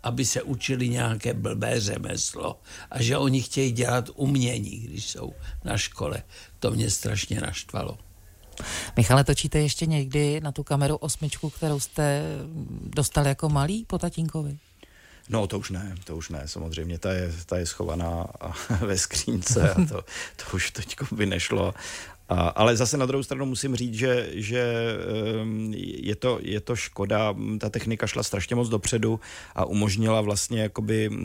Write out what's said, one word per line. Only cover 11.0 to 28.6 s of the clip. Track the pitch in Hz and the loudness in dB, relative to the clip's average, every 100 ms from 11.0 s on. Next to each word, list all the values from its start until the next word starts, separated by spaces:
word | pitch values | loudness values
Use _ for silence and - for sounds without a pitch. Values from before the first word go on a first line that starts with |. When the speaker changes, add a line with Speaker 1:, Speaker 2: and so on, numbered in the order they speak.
| 147 - 147 - 151 | -2 -2 -2 -2 -6
Speaker 2:
kterou | - 160 143 | -2 0 0
jste | - - 147 143 156 151 160 160 - - - | -2 0 2 2 -2 -6 -8 -8 -8 -8 -4
dostal | 151 131 151 139 | 0 2 4 2
jako | 139 156 | 2 2
malý | 143 147 220 | 2 2 -2
po | 226 180 | -2 -2
tatínkovi? | 175 165 160 160 147 147 _ - - - - - - | -2 -2 -2 -2 -4 -8 _ -20 -20 -20 -20 -18 -2
Speaker 3:
No, | 113 98 | 0 0
to | 101 | -2
už | - | -4
ne, | 92 101 90 | -6 -6 -8
to | 87 80 | -8 -10
už | - | -6
ne, | 78 73 | -8 -8
samozřejmě, | - 82 80 85 82 | -6 -6 -4 -4 -4
ta | 95 | -2
je, | 92 90 82 85 | 0 -2 -4 -2
ta | 90 | -2
je | 85 | -2
schovaná | - 85 80 85 85 85 - | -4 -4 -2 -2 -2 -4 -8
a | 85 - - | -10 -8 -2
<laughs> | 98 | 0
ve | 104 92 | 2 0
skřínce | - - - 101 - - - | 0 0 0 0 2 4 6
a | |
to, | 185 156 92 - - - - | 6 2 0 -8 -12 -12 -12
to | - 95 | -4 -2
už | - | -2
teďko | - - - 135 | -4 -8 -6 -4
by | 107 104 | 0 0
nešlo. | 95 - 98 90 - - - - - - | 2 0 2 0 -2 -10 -12 -14 -12 0
A, | 90 85 | 2 4
ale | - 113 113 | 6 6 6
zase | 123 147 | 4 2
na | 127 | 2
druhou | 139 | 0
stranu | - 135 135 | -2 -2 -2
musím | 123 139 120 | -2 -2 -2
říct, | 123 | -2
že, | 110 131 123 90 | 0 2 2 0
že, | 85 104 123 120 117 117 101 87 110 107 110 | -4 -2 0 2 2 0 -2 -2 0 0 0
ehm, | 110 110 110 107 | -2 -2 -2 -4
je | - - - 104 | -6 -4 -2 0
to, | 127 117 | 0 0
je | - 104 | -2 -4
to | - 117 | -2 -4
škoda, | - - 98 107 107 101 107 107 | -4 -4 0 2 2 0 -2 -2
ta | 104 | -2
technika | - 113 110 110 | -2 -2 -2 -2
šla | - | -2
strašně | 107 113 - | -2 -2 0
moc | 120 | 0